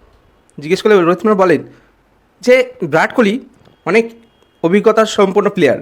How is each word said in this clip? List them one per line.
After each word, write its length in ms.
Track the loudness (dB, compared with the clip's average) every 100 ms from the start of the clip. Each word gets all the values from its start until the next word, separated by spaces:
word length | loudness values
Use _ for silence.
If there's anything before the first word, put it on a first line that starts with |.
| _ _ _ _ _ -14
জিজ্ঞেস 220 | -6 -2
করলে 120 | 2 2
রোহিত 180 | 2 0
শর্মা 140 | 0
বলেন 280 | 0 2 0 -4 -20 _ _ _ _ _ _
যে 140 | 0 2 0 -8
বিরাট 300 | -4 -2 0
কোহলি 260 | 0 0 -2 -10 _ _ _
অনেক 200 | -4 -2 -2 -8 _ _ _ _
অভিজ্ঞতা 420 | -2 0 2 0
সম্পন্ন 460 | 0 0 0 0 -2
প্লেয়ার, 280 | 0 0 0